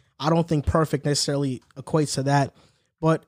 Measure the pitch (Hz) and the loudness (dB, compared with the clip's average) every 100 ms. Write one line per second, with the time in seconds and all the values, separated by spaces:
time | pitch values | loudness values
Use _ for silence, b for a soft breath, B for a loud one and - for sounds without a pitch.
0 | b b 143 165 170 156 - 165 156 143 | b b 0 0 2 0 2 0 2 -2
1 | 147 143 - 143 143 127 _ - - 160 | -2 -2 -2 -2 -2 -4 _ -18 -4 -2
2 | 147 - 135 143 135 - b b b - | 0 -2 0 2 0 -6 b b b -4
3 | 160 160 | 0 0